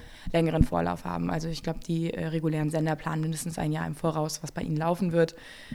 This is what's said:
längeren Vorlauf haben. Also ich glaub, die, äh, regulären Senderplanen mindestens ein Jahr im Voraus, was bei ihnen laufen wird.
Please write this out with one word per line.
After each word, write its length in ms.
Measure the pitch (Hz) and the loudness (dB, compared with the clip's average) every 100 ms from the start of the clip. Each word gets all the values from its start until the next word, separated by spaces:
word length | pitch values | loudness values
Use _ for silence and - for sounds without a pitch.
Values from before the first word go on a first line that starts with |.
| - - - | -12 -10 0
längeren 300 | 165 160 160 | 4 4 4
Vorlauf 400 | - 87 175 165 - | 2 2 0 -2 -4
haben. 240 | 170 170 | -2 0
Also 180 | 160 165 | 0 -2
ich 140 | 160 | -4
glaub, 180 | - 160 | -4 -4
die, 280 | - 165 165 | -2 0 0
äh, 140 | - 160 | -2 -2
regulären 420 | 160 156 156 151 | 0 2 2 2
Senderplanen 500 | 160 156 156 160 156 | 2 2 0 0 0
mindestens 360 | 156 156 170 165 | 0 -2 -4 -2
ein 140 | 156 | 0
Jahr 140 | 156 165 | 0 -2
im 80 | |
Voraus, 480 | 147 165 156 156 - | -2 0 0 -2 -4
was 100 | 151 | -6
bei 80 | - | -6
ihnen 140 | - 151 | -2 0
laufen 360 | 165 175 185 | 2 2 2
wird. 220 | 170 165 - - - - | 4 4 2 -18 -16 -12